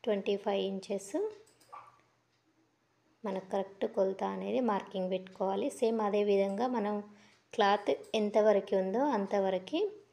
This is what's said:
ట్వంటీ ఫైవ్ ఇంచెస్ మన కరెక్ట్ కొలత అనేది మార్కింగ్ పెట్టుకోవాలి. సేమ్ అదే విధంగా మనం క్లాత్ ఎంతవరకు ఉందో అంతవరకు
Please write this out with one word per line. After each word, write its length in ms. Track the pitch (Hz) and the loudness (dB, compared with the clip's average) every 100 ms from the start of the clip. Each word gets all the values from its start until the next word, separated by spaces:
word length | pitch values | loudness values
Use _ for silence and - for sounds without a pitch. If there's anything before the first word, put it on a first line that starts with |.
ట్వంటీ 320 | - 202 196 202 | 0 0 0 -2
ఫైవ్ 180 | 208 196 190 | 0 -2 -2
ఇంచెస్ 420 | 196 - 196 - 320 427 - - _ _ - - _ _ _ _ _ _ _ _ _ _ _ _ _ | -4 -6 -8 -4 -4 -4 -8 -20 _ _ -20 -20 _ _ _ _ _ _ _ _ _ _ _ _ _
మన 120 | 214 190 185 | -6 -6 -4
కరెక్ట్ 320 | 196 190 - 220 | -4 -4 -4 -4
కొలత 260 | 226 190 190 196 | 0 0 0 -4
అనేది 240 | 190 190 240 240 | -4 -2 0 0
మార్కింగ్ 400 | 196 - 190 185 | -2 -4 -6 -2
పెట్టుకోవాలి. 540 | 185 185 - 190 196 277 - | -4 -6 -4 -2 0 -4 0
సేమ్ 200 | 226 226 | 0 2
అదే 160 | 208 208 208 | 0 2 4
విధంగా 360 | 196 196 196 247 | 4 2 0 -2
మనం 200 | 240 208 208 202 - - _ _ | 0 -2 -4 -8 -20 -20 _ _
క్లాత్ 360 | - 202 - - - - 220 | 2 4 4 2 -2 -2 -2
ఎంతవరకు 540 | 208 214 214 202 202 196 | 2 6 6 4 4 0
ఉందో 200 | 185 214 294 220 | 2 0 2 0
అంతవరకు 640 | 196 202 190 185 185 320 403 - - | 0 2 2 0 -2 -2 -2 -4 -20